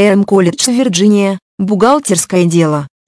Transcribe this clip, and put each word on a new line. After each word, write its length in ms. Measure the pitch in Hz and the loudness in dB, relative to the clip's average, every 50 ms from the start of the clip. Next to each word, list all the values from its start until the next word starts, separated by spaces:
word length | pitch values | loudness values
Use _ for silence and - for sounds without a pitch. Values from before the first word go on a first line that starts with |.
| 202 208 | 2 2
М 160 | 196 202 196 | 2 2 0
колледж 420 | - 202 196 185 170 165 - - | 0 0 2 2 0 -2 -2 -4
в 80 | 254 240 | -2 -2
Вирджиния, 640 | 240 262 254 175 170 196 214 208 202 202 196 196 190 - _ _ - | 0 0 -2 0 0 2 2 2 2 0 -2 -4 -6 -10 _ _ -8
бухгалтерское 840 | 196 185 214 185 208 240 277 302 285 - 196 170 - - 190 180 180 | -4 -4 0 0 2 2 2 0 0 -2 -4 -4 -4 -2 -2 0 0
дело, 420 | 170 165 170 165 156 151 151 143 - _ _ _ | 2 2 0 0 0 -2 -4 -6 -10 _ _ _